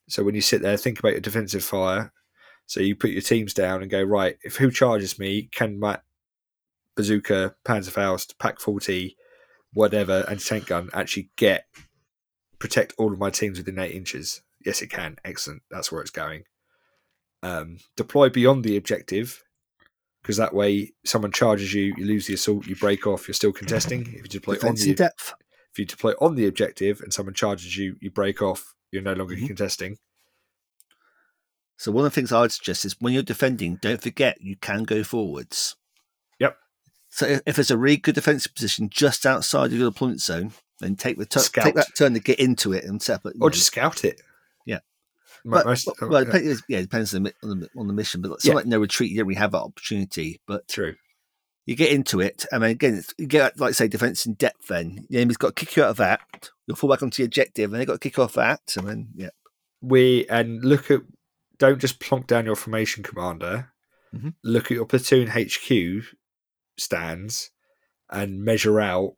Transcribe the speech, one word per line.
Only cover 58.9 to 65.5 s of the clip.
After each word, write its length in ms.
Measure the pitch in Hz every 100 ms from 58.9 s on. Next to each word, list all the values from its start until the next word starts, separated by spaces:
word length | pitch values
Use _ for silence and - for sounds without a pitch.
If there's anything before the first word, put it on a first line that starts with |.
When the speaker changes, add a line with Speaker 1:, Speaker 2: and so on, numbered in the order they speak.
| 110 110 -
Speaker 2:
yeah. 140 | 90 - _ _ _ _
Speaker 1:
We, 440 | 127 127 127 123 -
and 340 | 117 117 117
look 260 | 127 143 -
at, 100 | 139 - _ _ _ _ -
don't 200 | 135 135
just 200 | 127 -
plonk 260 | - 131 -
down 180 | 117 113
your 100 | 107
formation 480 | - 110 110 -
commander. 680 | 98 95 90 85 87 113 131 _ _ _ _
Speaker 2:
Mm-hmm. 160 | - 143 -
Speaker 1:
Look 220 | 110 117 -
at 60 |
your 140 | 120 113
platoon 440 | 127 - 131 113
H 280 | 117 -